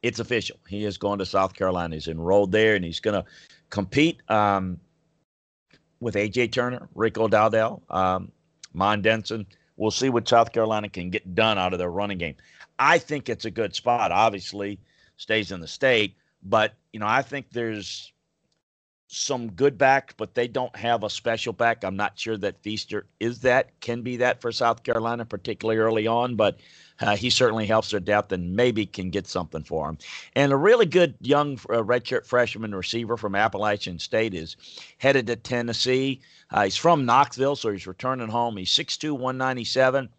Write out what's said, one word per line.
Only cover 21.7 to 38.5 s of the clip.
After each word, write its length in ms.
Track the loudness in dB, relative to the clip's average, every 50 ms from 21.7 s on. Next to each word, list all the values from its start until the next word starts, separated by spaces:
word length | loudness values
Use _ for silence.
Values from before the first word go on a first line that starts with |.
| 2 0 -4
I'm 100 | -6 -2
not 240 | -2 -2 -4 -4 -6
sure 160 | -6 -6 -4
that 240 | -2 -4 -6 -6 _ _
Feaster 420 | -8 -8 -8 -8 _ -8 -8 -8 _ _ _
is 180 | -4 -4 -4 0
that, 380 | 2 4 4 4 2 0 _ _
can 220 | -8 -6 -6 -6
be 160 | -6 -8 -4
that 240 | 0 0 0 0 0
for 100 | -4 -6
South 320 | -4 0 0 0 0 0 _
Carolina, 400 | -2 -2 0 0 -2 -4 -4 -6
particularly 560 | -8 -10 -10 _ -8 -8 -4 -2 0 2 2
early 260 | 2 2 2 2 0
on. 300 | 2 2 2 0 0 2
But, 240 | 2 2 2 2 -2 _ -20 -20 -20 -20 _ _ -4
uh, 160 | 0 0 0
he 140 | 0 0 0
certainly 360 | 2 4 4 4 2 0 0
helps 260 | 2 2 2 2 0
their 100 | -4 -4
depth 320 | 0 2 2 2 2 _ -4
and 220 | -4 -4 -4 0
maybe 300 | 2 2 2 2 0 -4
can 240 | -4 -6 -8 -8 -4
get 180 | -4 -4 -6
something 360 | -4 -6 -6 -6 -6 -8 -12 -10
for 240 | -6 -6 -6 -4
him. 100 | -6 -8 -10 -14 -16 -16 -16 -16 -4 _
And 160 | 2 2 4
a 60 | 2
really 280 | 4 6 4 6 6 4
good 300 | 4 4 4 4 4 2 _
young, 320 | -2 0 2 2 2 0 -4 -10 -6 -2
uh, 140 | -2 -2 0
redshirt 420 | 0 0 -2 0 -2 -4 -4 -4
freshman 500 | 0 2 2 2 0 -2 -8 -8 -8 -8
receiver 400 | -8 -6 -4 -4 -4 -2 -4 -4
from 200 | -4 -4 -2 0
Appalachian 640 | 2 2 2 0 0 -2 -2 -2 -2 -4 -10 -10 -10
State 340 | -8 -2 -2 -2 -2 -2 -4
is 240 | -8 -10 -10 -14 _ -20 -20 -20 -20 -20 -20 _
headed 300 | _ 2 4 4 4 2
to 100 | 0 -6
Tennessee. 840 | -6 _ -4 -4 -4 -2 -4 -4 -2 0 0 2 0 0 -2 -4 -6 _ _ _ -20 _ _
Uh, 120 | 0 0 0
he's 120 | 0 0
from 300 | 2 4 4 4 4 4
Knoxville, 500 | 4 6 4 4 2 0 -2 0 0 0
so 160 | -2 -4 -4
he's 160 | -4 -6 -8
returning 400 | -14 -14 _ -4 -4 -4 -4 -6
home. 300 | -4 -2 -2 -2 -2